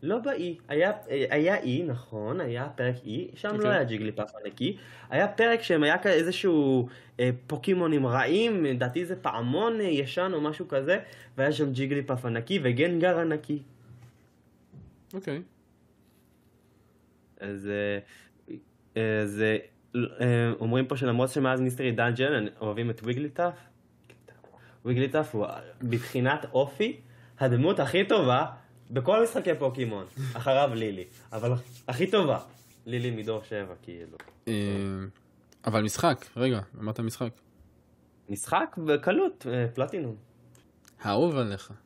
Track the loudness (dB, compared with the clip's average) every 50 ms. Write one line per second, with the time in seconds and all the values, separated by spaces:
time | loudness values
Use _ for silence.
0 | -2 -2 -2 -2 -2 -2 -4 -2 -4 -6 -6 -10 -8 -4 0 2 2 2 2 -2
1 | -6 -4 -2 -2 0 2 2 4 4 4 2 2 0 0 0 0 0 -2 -4 -6
2 | -8 -10 -10 -8 -6 -4 -4 -4 -4 -4 -4 -4 -6 -8 -6 -2 -2 -2 -2 -2
3 | -6 -8 -6 -6 -6 -8 -12 -8 -6 -4 -2 0 2 4 4 4 2 2 0 -4
4 | -4 -4 -4 -4 -6 -6 -6 -12 -12 -12 -6 -4 -2 -2 -2 -4 -10 -20 -20 -20
5 | -14 -2 2 2 2 2 2 2 2 2 2 0 2 2 2 4 4 4 4 4
6 | 4 4 4 4 4 2 -2 0 2 4 4 6 6 6 4 4 2 0 -4 -16
7 | -20 -20 -4 0 0 0 0 -2 -4 -6 -6 -4 0 0 2 2 4 4 4 4
8 | 4 4 4 2 4 4 4 4 4 2 2 2 2 0 2 0 0 0 0 -2
9 | -4 -4 -6 -4 -4 -4 -4 -2 -2 0 0 0 2 0 0 0 0 0 0 0
10 | 0 -2 -2 -2 -2 0 0 -2 -2 -2 -4 -4 -8 -2 -2 -2 2 2 0 0
11 | 0 -8 -18 -20 -20 -18 -4 0 0 2 2 2 0 0 0 -2 0 0 0 -2
12 | 0 -2 -2 -2 -2 -2 -2 -2 -2 -2 -2 0 2 2 2 4 2 2 2 2
13 | 2 4 4 2 2 0 0 -2 -2 -4 -6 -6 -6 -12 -20 -20 -20 -20 -20 -20
14 | -20 -20 _ _ _ _ _ _ _ _ _ _ _ _ -20 -20 -20 -20 _ _
15 | _ _ -12 -10 -8 -6 -8 -8 -8 -12 _ _ _ _ _ _ _ _ _ _
16 | _ _ _ _ _ _ _ _ _ _ _ _ _ _ _ _ _ _ _ _
17 | _ _ _ _ _ _ _ -12 -10 -8 -8 -8 -6 -4 -2 -2 0 -2 -2 -4
18 | -6 -12 -20 -20 -20 -20 _ _ _ -16 -16 -16 -16 _ _ _ _ _ _ -2
19 | 0 0 2 0 0 -2 0 0 2 2 2 0 -2 -6 _ _ _ _ _ -4
20 | -4 -2 -2 0 2 4 4 4 4 2 0 0 -2 0 2 2 2 0 -2 -2
21 | 0 0 2 2 2 2 2 0 2 2 2 2 2 0 0 0 -2 -2 2 2
22 | 2 2 2 2 2 2 2 0 0 -2 -6 -6 -6 -4 -4 -2 -2 -4 -4 -4
23 | -4 -4 -2 -2 -4 -6 -2 -2 -2 -2 -2 -6 -18 -20 _ _ _ _ _ _
24 | _ _ -20 _ _ -20 -20 -20 _ -20 -20 -20 -20 -20 -20 -10 _ -2 0 2
25 | 0 2 2 0 -2 0 -2 -4 -4 -4 -4 -10 -14 -18 -14 -8 -4 -2 -2 -2
26 | -4 -2 -2 0 2 2 2 0 -2 -2 0 0 0 0 0 -4 -4 -4 -4 -8
27 | -16 -20 -20 -20 -20 -20 -6 0 2 2 4 4 4 2 2 2 0 2 2 2
28 | 2 4 4 4 6 4 4 4 2 0 -4 -14 -20 _ -20 -20 -18 -6 -4 -2
29 | 2 4 4 4 4 2 2 -2 0 0 0 0 0 -2 0 -2 -4 -4 -4 -6
30 | -10 -12 -10 -10 -8 -8 -8 -6 0 2 4 4 4 2 2 0 -2 -4 -4 -6
31 | -10 -12 -16 -20 -20 -10 -10 -4 0 0 0 0 -4 -8 -18 -20 -10 -8 -4 -2
32 | -2 2 2 2 2 2 0 -2 -4 -10 -20 -20 -20 _ -20 _ _ -6 -6 -4
33 | -2 -2 -4 -4 -4 -4 -4 -6 -6 -6 -8 -8 -8 -8 -12 -16 -16 -16 -16 -14
34 | -16 -16 -18 -20 -20 -20 -20 _ _ -4 -2 -2 -2 -2 -2 -4 -4 -4 -6 -6
35 | -8 -10 -14 _ _ _ _ _ _ _ -20 _ _ 0 0 2 2 0 -2 2
36 | 2 2 2 2 -4 -14 -6 0 0 2 2 0 -2 -8 -12 -10 -6 -6 -4 -4
37 | -4 -6 -4 -4 -6 -8 -8 _ _ _ _ _ -20 -20 _ _ _ _ _ _
38 | _ _ _ _ _ -12 -10 -10 -4 0 0 0 0 0 -6 -6 0 2 2 2
39 | 4 2 2 2 2 0 -2 -4 -8 -4 -2 0 0 -2 0 -2 -4 -2 -2 -6
40 | -6 -6 -8 -10 -14 _ _ _ _ -20 _ -20 _ _ _ _ _ -20 _ _
41 | -4 0 2 2 2 2 2 0 0 -2 -4 -8 -10 -14 -20 -20 _